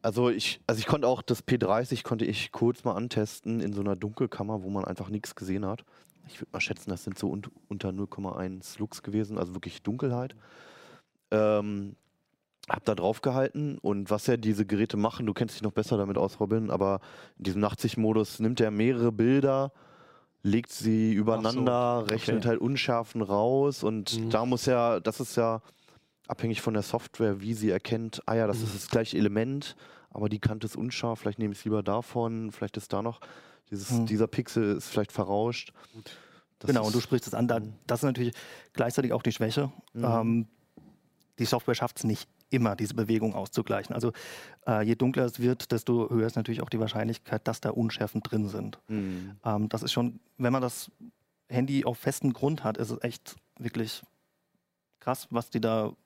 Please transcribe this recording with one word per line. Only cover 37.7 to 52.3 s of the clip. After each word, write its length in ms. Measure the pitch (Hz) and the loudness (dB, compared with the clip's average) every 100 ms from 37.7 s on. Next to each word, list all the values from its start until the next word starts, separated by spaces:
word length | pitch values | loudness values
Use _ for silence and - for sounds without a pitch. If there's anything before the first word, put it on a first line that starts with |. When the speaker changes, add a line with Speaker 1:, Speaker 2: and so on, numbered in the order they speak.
| 107 - | -10 -2
Speaker 3:
das 120 | 120 | 0
ist 40 | 143 | 0
natürlich 280 | 120 120 - - - - | 0 -2 -4 -16 -20 -12
gleichzeitig 380 | - 120 - 127 | -2 0 2 0
auch 100 | 117 | 0
die 80 | 117 | 0
Schwäche. 400 | - 110 143 139 - - | 0 0 0 -2 -4 -14
Speaker 1:
Mhm. 100 | 120 | -4
Speaker 3:
Ähm, 440 | 120 113 113 117 110 _ _ - - _ _ _ _ - | 0 2 4 2 0 _ _ -20 -20 _ _ _ _ -4
die 60 | 113 | 0
Software 300 | 123 - 117 | 2 2 0
schafft's 280 | 120 - | -2 -2
nicht 260 | 110 107 - _ - | -2 -2 -6 _ -2
immer, 260 | 131 117 101 | 2 2 2
diese 180 | 107 | -2
Bewegung 400 | - 107 110 110 | -2 2 2 2
auszugleichen. 600 | 98 95 - 110 101 - 120 | -2 -4 -4 -2 -2 -2 -2
Also, 160 | 117 - - - - - - | -2 -2 -12 -16 -18 -8 0
äh, 160 | 107 | 2
je 120 | 107 113 | 2 2
dunkler 300 | 123 - 123 | 2 2 0
es 140 | - | 2
wird, 320 | 123 127 - | 0 0 0
desto 380 | 117 - 117 110 | -2 2 2 2
höher 180 | 117 110 | 2 0
ist 80 | 117 | 0
natürlich 260 | 110 113 | -2 -4
auch 80 | - | -4
die 100 | 113 | -2
Wahrscheinlichkeit, 680 | 110 110 113 113 - 110 - | -2 -2 -4 -4 -4 -4 -2
dass 140 | 113 | -2
da 100 | 110 | -2
Unschärfen 500 | 117 113 - 107 110 | 0 0 0 -4 -4
drin 260 | - 110 101 | -2 -2 -2
sind. 320 | 104 104 - - | -4 -8 -12 -6
Speaker 1:
Mhm. 500 | 107 95 92 95 101 | -4 -4 -6 -10 -8
Speaker 3:
Ähm, 260 | 113 104 107 | -2 0 0
das 120 | 110 | -2
ist 100 | - | -2
schon, 280 | - 120 - _ - | 0 -2 -4 _ -2
wenn 160 | 123 | 0
man 80 | 131 | 2
das 300 | 123 - - _ 240 _ _ _ - | 0 -4 -14 _ -20 _ _ _ -4
Handy 380 | 123 135 139 - | -2 2 2 0
auf 120 | 117 | 0
festen 360 | - - 139 | -2 0 0